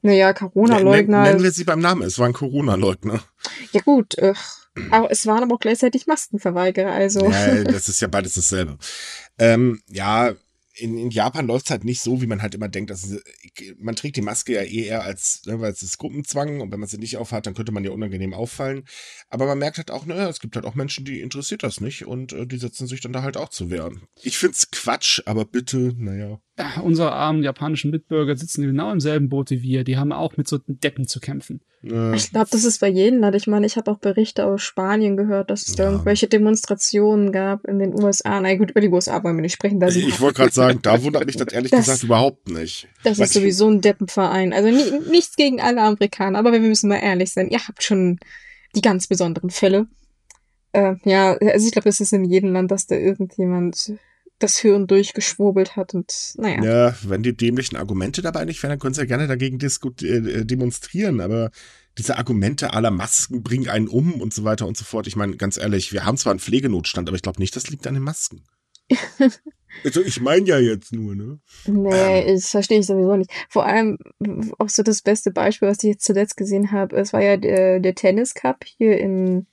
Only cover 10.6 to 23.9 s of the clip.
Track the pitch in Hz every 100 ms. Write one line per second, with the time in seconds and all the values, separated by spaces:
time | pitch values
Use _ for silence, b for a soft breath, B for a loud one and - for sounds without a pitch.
10.6 | _ - 117 113 120 110 107 147 127 123
11.6 | - 123 110 123 - 127 120 104 104 104
12.6 | 104 98 104 98 98 101 - - - -
13.6 | 95 - 107 113 147 135 104 107 - 110
14.6 | 95 107 107 113 95 95 - - - 113
15.6 | 110 101 95 - - 143 147 143 147 147
16.6 | 101 104 104 104 110 117 113 113 104 95
17.6 | 110 107 98 101 107 95 95 92 120 -
18.6 | 135 135 135 B B B B 120 135 139
19.6 | 143 160 156 - 147 175 196 156 117 120
20.6 | 110 120 139 - 135 131 127 139 139 214
21.6 | 123 - 107 143 - 127 131 73 123 127
22.6 | 120 - 127 131 123 127 135 131 151 -
23.6 | 87 87 80